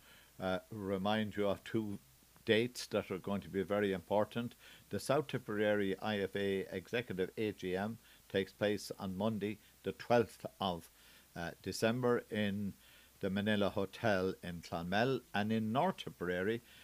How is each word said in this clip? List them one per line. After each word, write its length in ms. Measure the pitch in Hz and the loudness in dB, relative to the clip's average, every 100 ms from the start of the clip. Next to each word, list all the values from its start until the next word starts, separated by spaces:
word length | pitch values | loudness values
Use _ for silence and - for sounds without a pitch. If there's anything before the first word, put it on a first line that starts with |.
| - - - - | -14 -20 -20 -6
uh, 200 | 95 92 - | -2 -2 -4
remind 680 | 107 95 98 98 107 107 101 | -8 -4 0 0 0 0 0
you 120 | 101 | 0
of 140 | 92 | 0
two 340 | - 113 107 101 - - - - - | -2 -4 -4 -8 -14 -20 -20 -6 2
dates 400 | 107 123 - - | 4 4 -4 -4
that 240 | 104 - | -2 -2
are 80 | 92 | -4
going 240 | 98 101 | -2 -4
to 80 | 85 | -2
be 120 | 98 | -2
very 300 | 92 101 104 | 0 2 2
important. 640 | 95 - 104 104 120 120 - - - - | 0 2 2 2 -2 -6 -10 -20 -20 -8
The 120 | 101 | -6
South 260 | - 139 143 | 0 0 0
Tipperary 680 | 127 - 104 107 104 98 92 | -4 -4 2 4 4 2 0
I 200 | 107 104 | -2 0
F 140 | 95 | 0
A 300 | 101 101 98 - | 0 0 0 -2
Executive 580 | 98 87 117 120 92 90 - | -6 -4 -4 -2 -2 -2 0
A 160 | 107 | -2
G 240 | 98 92 90 | -2 -2 -2
M 220 | 104 117 - - - | -2 -6 -14 -20 -2
takes 220 | 98 92 | 0 0
place 360 | - 107 104 - - | 0 0 0 -4 -8
on 200 | 98 92 | -6 -2
Monday, 400 | 107 110 101 101 - - | 0 0 -2 -4 -12 -6
the 100 | - | -6
twelfth 540 | - - 120 104 - - - | -4 4 4 4 -2 -14 -2
of, 280 | 98 85 - - - - - - | 0 0 -8 -20 -20 -20 -14 -8
uh, 140 | 82 - | -6 -6
December 600 | 98 - 110 120 123 120 - | -6 2 2 4 2 2 0
in 420 | 107 104 98 101 - - - - - | -2 0 0 -4 -6 -16 -20 -20 -6
the 80 | 98 | -2
Manila 400 | 98 104 104 95 | 0 2 2 2
Hotel 640 | 101 98 - 113 95 95 - | 0 -4 0 2 2 2 -2
in 200 | 90 85 | -8 -10
Clonmel, 580 | - 87 87 101 127 131 - | -6 -6 0 2 2 0 -2
and 180 | 101 104 | -2 0
in 200 | 110 110 | 0 0
North 260 | 123 180 185 | 2 0 -2
Tipperary, 640 | - - 87 90 98 117 - - | -10 -4 -2 0 0 -2 -6 -20